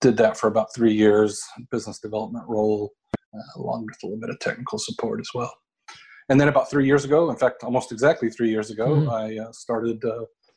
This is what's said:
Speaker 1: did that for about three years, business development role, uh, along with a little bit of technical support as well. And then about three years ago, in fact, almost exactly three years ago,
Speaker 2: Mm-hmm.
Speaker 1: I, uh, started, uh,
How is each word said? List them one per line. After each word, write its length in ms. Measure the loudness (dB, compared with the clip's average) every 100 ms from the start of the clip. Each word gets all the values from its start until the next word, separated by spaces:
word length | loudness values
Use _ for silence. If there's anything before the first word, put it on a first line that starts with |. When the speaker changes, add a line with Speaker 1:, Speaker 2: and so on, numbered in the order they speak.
Speaker 1:
did 140 | 2 4
that 180 | 2 2
for 120 | 0
about 260 | 0 -2
three 180 | 0 2
years, 500 | 6 6 6 4 -2 -14 -18 -10
business 280 | -8 -8 -12
development 460 | -8 -8 -8 -10 -6
role, 460 | 0 0 0 -4 -12 _ -10 _
uh, 260 | -20 -16 -10
along 260 | -6 -6 -8
with 100 | -12
a 40 | -12
little 140 | -10
bit 80 | -10
of 100 | -6
technical 400 | -6 -6 -8 -8
support 400 | -8 -6 -6 -6
as 120 | -8
well. 180 | -8 -8 -10 _ _ -20 -20 -20 -10 2
And 100 | 4
then 80 | 4
about 220 | 4 2
three 160 | 2 4
years 180 | 4 4
ago, 240 | 4 4
in 60 | 2
fact, 280 | 0 0
almost 260 | -4 -4 -4
exactly 380 | 2 2 2 -2
three 200 | 0 0
years 200 | 0 -4
ago, 180 | -2 0
Speaker 2:
Mm-hmm. 220 | 2 2
Speaker 1:
I, 280 | -2 -4 -8
uh, 140 | -10
started, 520 | -12 -6 -4 -4 -4
uh, 220 | -6 -6 -10 _ _